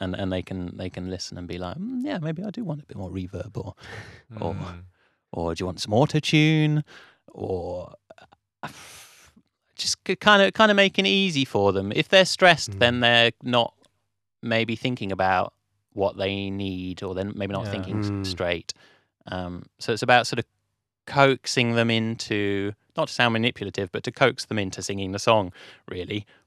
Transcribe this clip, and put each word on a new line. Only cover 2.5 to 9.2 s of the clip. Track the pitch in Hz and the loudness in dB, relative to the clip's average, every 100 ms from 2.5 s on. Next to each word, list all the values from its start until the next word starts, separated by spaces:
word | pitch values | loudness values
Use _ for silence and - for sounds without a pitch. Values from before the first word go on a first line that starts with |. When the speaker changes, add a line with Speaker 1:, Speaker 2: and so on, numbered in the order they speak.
| 196 208 | -8 -8
Speaker 1:
want | 147 | -10
a | - | -12
bit | 113 | -12
more | 92 | -10
reverb," | 92 92 90 - - | -8 -8 -10 -12 -12
or, | 101 - - - - - _ 113 | -12 -14 -18 -18 -18 -20 _ -10
or, | 85 | -8
Speaker 2:
Mm. | 98 92 87 92 _ _ _ _ | -6 -10 -12 -18 _ _ _ _
Speaker 1:
or, | 90 82 82 | -6 -6 -4
"Do | |
you | 92 | -6
want | 85 | -6
some | - | 0
auto-tune?" | 110 151 151 - 156 156 156 151 151 147 - - _ _ | 2 2 2 2 4 4 4 2 0 -2 -12 -20 _ _
Or, | - 98 92 87 90 85 - _ - - _ _ _ | -12 -6 -6 -6 -10 -12 -18 _ -20 -20 _ _ _
uh, | - - - - - _ | -14 -14 -20 -20 -20 _